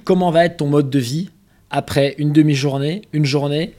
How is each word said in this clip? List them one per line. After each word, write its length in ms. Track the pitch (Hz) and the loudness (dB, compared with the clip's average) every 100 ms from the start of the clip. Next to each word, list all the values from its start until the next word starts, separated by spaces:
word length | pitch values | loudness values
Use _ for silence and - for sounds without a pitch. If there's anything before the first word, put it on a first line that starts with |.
comment 260 | - 185 180 | 0 2 2
va 140 | 160 | 2
être 140 | 170 170 | 2 0
ton 100 | 143 | 0
mode 220 | 147 139 | 0 2
de 80 | 135 | -2
vie 320 | 120 156 190 _ _ _ _ | -2 -4 -8 _ _ _ _
après 440 | 143 - 139 139 151 | -6 -2 0 0 0
une 140 | 147 | 0
demi-journée, 720 | 147 151 139 143 135 147 196 - | 4 4 2 -2 -2 -4 -6 -6
une 120 | 151 | -2
journée, 500 | 143 143 143 147 190 | 0 0 -2 -4 -6